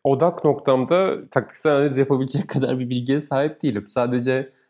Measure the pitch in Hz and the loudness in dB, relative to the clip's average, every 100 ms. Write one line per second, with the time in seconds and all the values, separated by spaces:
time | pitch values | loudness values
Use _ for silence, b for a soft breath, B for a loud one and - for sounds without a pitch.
0 | - 131 165 175 151 135 - 131 123 175 | 0 2 2 2 0 0 2 2 2 2
1 | 190 - - 139 107 - 156 143 143 131 | 2 -2 -2 -4 -4 -2 0 2 2 0
2 | 135 135 131 - - 143 131 131 123 127 | 0 0 0 -4 -4 -2 -2 -2 -2 -4
3 | 123 139 147 135 151 156 151 104 101 - | 0 -2 0 -2 -2 -2 -4 -4 -4 -2
4 | 120 127 123 131 135 b b | 0 0 0 -2 -2 b b